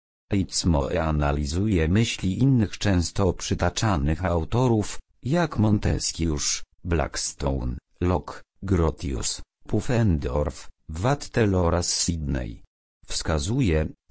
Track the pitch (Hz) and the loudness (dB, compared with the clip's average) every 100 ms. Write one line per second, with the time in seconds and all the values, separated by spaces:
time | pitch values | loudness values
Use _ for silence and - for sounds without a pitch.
0 | _ _ - 101 90 - 92 73 67 85 | _ _ -4 -2 -2 0 2 2 0 -2
1 | 80 76 71 73 71 85 107 87 80 101 | 0 0 0 0 -2 -2 2 2 4 4
2 | 117 - 95 92 135 127 98 - 104 90 | 2 0 -2 2 4 4 2 0 2 2
3 | 85 - 95 - - 90 87 - 110 87 | 2 0 0 0 -4 0 0 0 0 0
4 | 71 80 90 85 80 113 127 110 95 - | 0 0 0 -2 0 0 2 2 0 -6
5 | - _ 120 175 165 - 107 104 80 76 | -12 _ -2 0 0 2 2 4 2 0
6 | - - 82 73 - - - _ 90 85 | -2 -2 -2 -2 -2 -4 -8 _ -2 0
7 | 67 - - - 69 67 60 62 - - | 0 -2 -4 -2 -4 -2 -4 -8 -12 -4
8 | 90 87 - - - _ 95 90 80 - | 0 0 -2 -12 -18 _ 0 2 2 0
9 | 73 64 - - - _ - 107 - 120 | -4 -4 -4 -4 -10 _ -4 -2 0 2
10 | 110 78 65 73 73 - - - - 78 | 2 2 0 -2 -4 -6 -14 -16 -12 -4
11 | 120 143 - 120 107 92 85 87 - - | -2 -2 -2 0 2 4 2 2 2 2
12 | - 82 69 67 57 57 - _ _ _ | 0 -2 -2 -4 -6 -10 -18 _ _ _
13 | - - - 78 82 127 107 78 78 - | -8 -4 -2 -2 0 0 2 2 0 -6
14 | - | -12